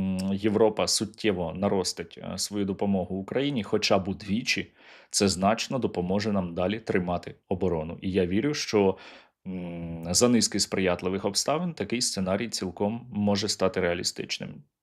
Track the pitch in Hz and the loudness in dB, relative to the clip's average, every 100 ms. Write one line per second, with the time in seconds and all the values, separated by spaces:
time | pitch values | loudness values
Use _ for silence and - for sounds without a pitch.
0 | 95 92 95 98 110 104 110 107 90 - | 2 0 0 0 2 6 4 4 0 0
1 | 107 - 110 92 85 90 101 98 90 - | -2 -2 0 0 -2 -2 0 0 -2 -4
2 | 85 - 87 90 - 104 98 92 104 98 | -10 -12 -10 -6 -4 -2 -2 0 0 0
3 | 87 95 95 120 143 139 101 107 - 101 | 0 -4 -4 -2 0 -2 0 0 4 2
4 | 95 95 - 104 139 - - _ - - | 2 -4 -2 -2 0 -2 -4 _ -20 -20
5 | - - 101 85 98 117 - 135 110 - | -4 2 2 4 2 2 0 -2 -2 -2
6 | 90 98 107 101 90 85 92 110 - 104 | 0 0 2 0 0 0 -2 -2 0 0
7 | 90 87 - - - 92 92 85 80 85 | 0 -4 -6 -12 -6 0 0 0 -4 -6
8 | 95 95 90 98 139 147 - 107 98 95 | 0 2 2 2 0 -2 0 4 4 2
9 | - - - _ 95 92 87 85 85 82 | -6 -20 -20 _ -10 -8 -6 -8 -8 -6
10 | 82 90 123 120 101 101 - 95 92 87 | 0 4 4 4 2 0 -2 0 0 0
11 | 92 95 101 98 - 147 180 160 101 117 | 0 -2 -2 -2 0 0 -2 -4 -4 -2
12 | - - 92 98 117 - 95 87 104 117 | -2 -2 0 0 -2 -4 -4 -2 -2 -2
13 | 123 104 101 101 101 - - 98 87 87 | -6 0 2 2 0 0 0 2 0 0
14 | 92 - - - - - - _ | -4 -6 -6 -6 -8 -12 -18 _